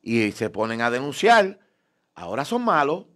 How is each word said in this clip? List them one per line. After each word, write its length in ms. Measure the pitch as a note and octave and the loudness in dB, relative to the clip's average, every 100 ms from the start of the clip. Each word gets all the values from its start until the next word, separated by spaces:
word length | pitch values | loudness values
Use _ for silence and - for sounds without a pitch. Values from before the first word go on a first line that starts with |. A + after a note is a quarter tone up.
y 280 | - A#2 G#2+ | -2 0 0
se 180 | G2 G#2+ | -2 -6
ponen 320 | G2 A2+ A2+ | -4 -4 -2
a 80 | A#2+ | -2
denunciar, 680 | A#2+ C#3+ C3+ G#3 A#3 F#3+ G3+ _ _ _ _ _ | -2 -6 0 4 4 4 -4 _ _ _ _ _
ahora 300 | - F2 A2+ | -16 -8 -6
son 180 | C#3 A#3+ | -4 -2
malos. 440 | A#3+ D#3+ C#3+ F3 - | 2 2 2 -2 -8